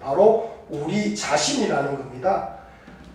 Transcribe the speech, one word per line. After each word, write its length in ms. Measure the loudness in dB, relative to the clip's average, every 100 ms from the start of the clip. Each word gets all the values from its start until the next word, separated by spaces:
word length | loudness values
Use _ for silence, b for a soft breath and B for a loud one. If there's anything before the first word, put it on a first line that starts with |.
바로 500 | -4 6 6 6 B B -12
우리 460 | -8 -4 -2 -2
자신이라는 840 | -4 -2 0 0 0 0 0 -2 -4
겁니다. 600 | -8 -2 0 0 -2 -12 B B B B B